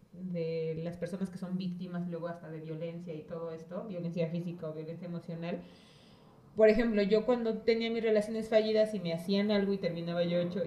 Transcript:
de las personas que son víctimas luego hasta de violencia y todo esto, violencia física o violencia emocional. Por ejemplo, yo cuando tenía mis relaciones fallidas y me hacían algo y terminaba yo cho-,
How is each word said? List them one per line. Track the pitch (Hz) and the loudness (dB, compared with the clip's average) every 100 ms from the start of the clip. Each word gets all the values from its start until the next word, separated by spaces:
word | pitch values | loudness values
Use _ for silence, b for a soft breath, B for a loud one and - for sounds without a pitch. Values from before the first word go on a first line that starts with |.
| - | -20
de | 175 185 170 165 165 160 160 | -12 -6 -4 -2 -2 -4 -4
las | 170 175 | -6 -6
personas | 170 190 185 | -6 -4 -6
que | - | -6
son | 180 185 | -6 -4
víctimas | 185 - 180 175 175 | -4 -6 -6 -6 -4
luego | 165 170 | -4 -6
hasta | 170 160 | -8 -10
de | 160 | -10
violencia | 156 160 170 170 175 | -8 -8 -8 -8 -10
y | 156 | -10
todo | 151 165 165 | -10 -8 -8
esto, | 165 - 180 | -10 -10 -10
violencia | 226 175 170 170 160 | -8 -6 -4 -2 -2
física | 170 175 165 156 | -2 -4 -6 -8
o | |
violencia | 156 156 170 175 | -8 -10 -10 -8
emocional. | 170 170 165 170 269 b b b b b b b b - - | -10 -8 -8 -6 -6 b b b b b b b b -4 6
Por | 220 | 8
ejemplo, | 214 233 208 | 8 4 4
yo | 202 214 214 | 6 4 4
cuando | 240 226 208 | 2 2 0
tenía | - 226 226 | 2 2 2
mis | 226 | 0
relaciones | 220 214 214 220 220 | 4 4 2 -2 4
fallidas | 220 214 214 214 | 4 6 4 4
y | 214 | 0
me | 170 | -2
hacían | 165 - 196 208 | -2 2 2 4
algo | 202 196 | 4 2
y | 196 | 0
terminaba | 180 170 170 175 | -2 -2 -2 0
yo | 175 175 175 | 2 2 0
cho-, | 202 | -2